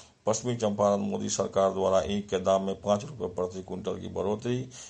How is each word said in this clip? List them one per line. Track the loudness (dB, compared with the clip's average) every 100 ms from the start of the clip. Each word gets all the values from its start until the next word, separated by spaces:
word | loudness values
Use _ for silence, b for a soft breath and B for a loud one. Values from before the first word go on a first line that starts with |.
| B _ -2
पश्चिमी | 0 0 0
चंपारण | 0 4 4 4
मोदी | 0 -4 -2
सरकार | -2 0 2 2
द्वारा | 4 2 4
ईंट | 2 -2 -2
के | 0
दाम | 4 2
में | 2 -2
पाँच | 0 0
रुपये | -2 -8 -6
प्रति | -4 -4 -6
क्विंटल | -8 -8 -6 -6
की | -6
बढ़ोतरी | -4 -2 -2 -2 -4 -6 B